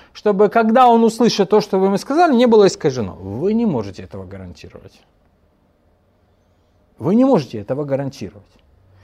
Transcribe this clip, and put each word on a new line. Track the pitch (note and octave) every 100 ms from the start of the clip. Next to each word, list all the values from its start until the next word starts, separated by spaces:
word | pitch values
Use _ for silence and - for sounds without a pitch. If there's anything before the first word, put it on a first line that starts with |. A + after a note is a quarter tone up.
| _
чтобы, | - G#3+ G3 G#3
когда | A#3 A3 A#3 B3
он | A#3
услышит | A3+ A3 A#3 - G3
то, | G#3+
что | - F#3+
вы | F#3+
ему | G3
сказали, | - D4 F4
не | A#3 B3
было | A3 G3
искажено? | - D#3 B2+ F#2+
Вы | E2+ F#2+ A2 F#3
не | A3
можете | A3+ C3 G2+ F#2
этого | F#2 G2+ F#2
гарантировать. | F#2+ F#2 E2 E2+ - F#2+ _ _ _ _ _ _ _ _ _ _ _ _ _ _ _ _ _ _ _ _ _
Вы | B2+
не | A3
можете | C4+ G#3+ B2 A2
этого | G2+ C3
гарантировать. | D3 C3+ C#3 - F#2+ G2+ _ _ _ _ _ _